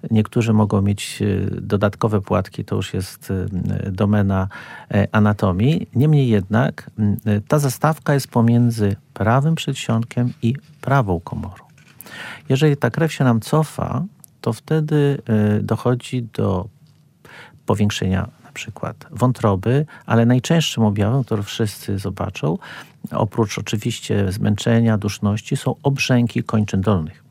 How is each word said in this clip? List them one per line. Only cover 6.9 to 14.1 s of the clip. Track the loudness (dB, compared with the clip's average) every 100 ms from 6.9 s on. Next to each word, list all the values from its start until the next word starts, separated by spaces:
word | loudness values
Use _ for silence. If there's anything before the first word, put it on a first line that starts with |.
| -2
m, | 0 0 0
e, | -2
ta | 2 2
zastawka | 2 0 -2 0 0
jest | 0 2
pomiędzy | 2 4 4 4 2 0 -2 _
prawym | -2 2 2 2 -2
przedsionkiem | -4 -6 -2 -2 0 -2 -2 0
i | -2 -2 -8 -10
prawą | 0 2 2 -2
komorą. | -2 -8 -8 -12 -20 _ -20 _ -20 -16 -16 -16 -2
Jeżeli | 2 4 2
ta | 0
krew | 0 -2
się | 2
nam | 2 2
cofa, | 2 0 0 -4 -4 -4 -6